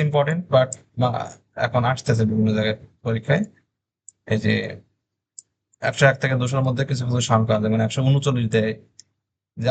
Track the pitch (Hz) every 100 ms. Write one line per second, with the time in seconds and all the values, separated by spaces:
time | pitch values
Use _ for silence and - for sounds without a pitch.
0 | 151 147 147 165 - 135 127 - _ 117
1 | 123 117 - - _ - 117 123 120 131
2 | - 113 110 110 107 107 107 107 - _
3 | 120 113 123 160 214 _ _ _ _ _
4 | _ _ - 110 107 107 98 - - _
5 | _ _ _ - - _ _ - 117 -
6 | 139 131 135 127 123 135 131 123 135 127
7 | 123 123 117 113 113 107 107 110 110 -
8 | 131 139 139 123 113 110 110 - - _
9 | - _ _ _ _ - 120